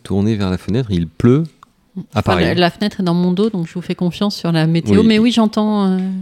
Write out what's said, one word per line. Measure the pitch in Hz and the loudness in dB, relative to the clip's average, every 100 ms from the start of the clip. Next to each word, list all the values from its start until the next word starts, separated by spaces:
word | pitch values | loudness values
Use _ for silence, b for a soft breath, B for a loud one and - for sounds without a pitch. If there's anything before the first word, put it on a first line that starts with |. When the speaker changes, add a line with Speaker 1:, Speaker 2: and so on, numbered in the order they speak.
Speaker 1:
tournés | - 95 104 | -4 -2 0
vers | 107 95 | -2 -2
la | 90 | -4
fenêtre. | - 110 113 | -4 -4 -2
Il | 90 82 | -2 -4
pleut | - 120 135 160 _ - _ _ 185 - | 0 2 2 0 _ -20 _ _ -18 -6
à | 214 | -4
Speaker 2:
Enfin, | |
Speaker 1:
Paris. | 208 180 | 0 0
Speaker 2:
la, | 170 | 0
la | 180 175 | 2 0
fenêtre | - 208 - | 0 -6 -2
est | |
dans | 180 | 0
mon | 175 180 | 0 0
dos, | 180 220 | 0 -2
donc | 202 165 | -2 -6
je | |
vous | 180 | -8
fais | 170 | -8
confiance | 180 180 - 202 | -4 -4 -2 -4
sur | - 170 | -2 -2
la | 165 160 | 0 2
météo. | 165 113 196 | 0 2 4
Speaker 1:
Oui. | 220 | 4
Speaker 2:
Mais | 214 | 4
oui, | 240 | 2
j'entends, | 226 214 214 214 208 196 | 2 0 0 0 0 0
euh, | 185 190 190 | 0 -2 -6